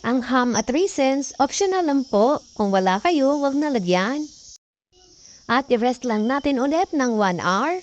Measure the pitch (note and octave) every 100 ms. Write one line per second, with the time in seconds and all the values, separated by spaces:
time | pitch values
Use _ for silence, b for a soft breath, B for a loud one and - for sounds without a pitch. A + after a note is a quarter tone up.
0 | A#3 B3+ B3 B3+ B3 A3 A3+ C4+ F#4+ -
1 | C4+ C#4 C4+ - C#4+ - G4 F#4 E4 C#4
2 | B3+ G3+ A#3 D4+ - - G3+ F#3+ F#3+ F#3+
3 | F4 D#4 C4+ D4 C#4 C#4 D4+ B3 F3 F3+
4 | G3 C#4+ D4+ - - - _ _ _ F4+
5 | F4+ - B B B A#3+ C4+ A#3+ A#3+ B3
6 | B3 G#3+ A3 C#4 C#4+ C4+ C#4 D#4+ F#4+ D4+
7 | B3 A3 G3 F3 E3 F#3+ D4 F4+